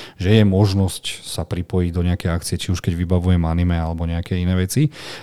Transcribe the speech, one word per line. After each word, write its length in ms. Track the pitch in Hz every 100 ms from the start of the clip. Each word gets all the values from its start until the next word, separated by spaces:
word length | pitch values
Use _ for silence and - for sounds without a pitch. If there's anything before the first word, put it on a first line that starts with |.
| - -
že 180 | 92
je 80 | 110
možnosť 800 | 104 95 104 98 95 - - -
sa 220 | - -
pripojiť 460 | 82 85 85 92 87
do 100 | 85
nejakej 280 | 87 87 90
akcie, 240 | 85 - 87
či 120 | -
už 120 | 90
keď 160 | - 85
vybavujem 480 | 87 90 90 90
anime 320 | 82 85 87 85
alebo 260 | 82 82
nejaké 320 | 82 85 -
iné 220 | 92 90 92
veci. 340 | 92 127 151 - - -